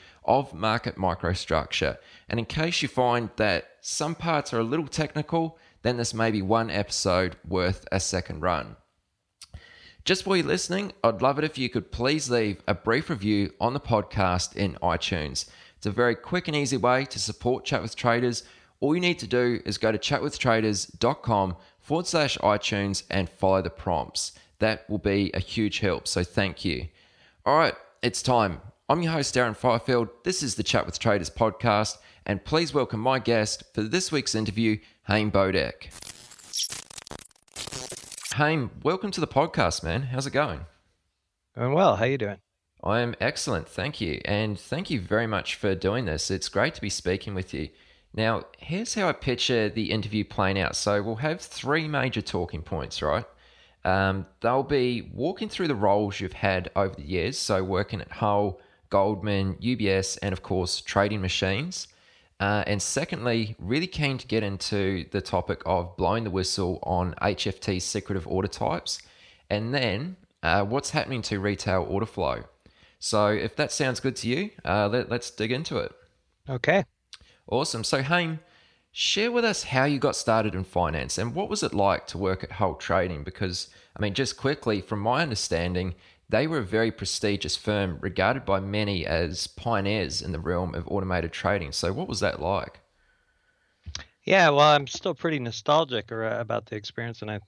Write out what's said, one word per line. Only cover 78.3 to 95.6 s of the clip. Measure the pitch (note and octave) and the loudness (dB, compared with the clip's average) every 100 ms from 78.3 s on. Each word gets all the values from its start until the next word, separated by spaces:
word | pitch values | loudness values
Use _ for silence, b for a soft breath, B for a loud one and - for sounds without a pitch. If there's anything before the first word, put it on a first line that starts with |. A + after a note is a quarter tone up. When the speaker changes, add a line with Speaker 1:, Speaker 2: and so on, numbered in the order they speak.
| D#3 b b b b b | -4 b b b b b
Speaker 1:
share | - - - A3+ | -2 0 2 0
with | A#3+ | 2
us | A#3 G3 | 2 0
how | - C3 C#3 | 0 2 4
you | C#3+ | 4
got | C#3 - | 0 0
started | - A2+ G#2+ | 2 2 2
in | F#2 | -2
finance | F#2 F2 E2+ D#2 B1+ - | -2 0 0 0 -4 -4
and | A2+ | -4
what | C#3 G3+ | -4 -4
was | G3+ | -2
it | D3 | -2
like | - G2 F2 - | 2 2 2 -2
to | F#2+ | -4
work | F#2+ F#2 | -2 -2
at | - | -6
Hull | - G2 D2+ | -2 0 0
Trading? | - F2 F2+ D#2 | 0 2 2 -4
Because, | D#2 - F#2+ F2 - b b - | -10 -6 -6 -6 -10 b b -4
I | |
mean, | G#2 | -4
just | F#2+ B2 - | -2 -4 -2
quickly, | C3+ D3+ - G#2 | -2 -2 0 -2
from | - G#2+ | -2 -2
my | G#2+ C3 | 0 0
understanding, | D#3+ G#2+ - E2 F2+ F2+ F#2 E2+ b b _ | 0 -2 -2 -2 0 0 -2 -6 b b _
they | A2 D3+ | 0 2
were | D#3+ | 0
a | |
very | G2 A2 A2+ | 0 2 2
prestigious | - G2 - G#2+ G2+ F#2+ - | 0 -6 -2 0 0 -2 -4
firm | - G#2 G2 D#2 | 0 0 0 -2
regarded | F#2+ E2 G2 C3 A2+ | -4 2 2 2 0
by | G2 | 0
many | G2 G#2 G#2 F#2+ | 0 -2 0 -2
as | - E2 E2+ F2+ - | 0 0 0 -4 -8
pioneers | - B2 G#2+ G2 G#2+ D#2+ - | -6 -2 0 0 0 -2 -4
in | - | -4
the | D#2 | -4
realm | D#2+ F2 F2+ - | -2 0 -2 -4
of | E2+ | -4
automated | G2 F#2 F2+ E2 | -2 0 0 -2
trading. | - F2 G2+ D#2 | -2 0 0 -2
So | - E2+ | -2 -2
what | G#2 F#3 | -2 -4
was | G#2+ | -2
that | G2+ - | -2 0
like? | E2 F#2+ - - _ B B B B B B B B B B B B B - | -2 -2 -4 -12 _ B B B B B B B B B B B B B 2
Speaker 2:
Yeah, | F#3+ E3+ | 6 6
well, | C#3+ | 8
I'm | D3+ D3 C#3 | 8 8 4
still | - F#3+ D3+ | -4 -4 -2
pretty | E3+ D3+ | -2 -2
nostalgic | A#2+ - | -4 -4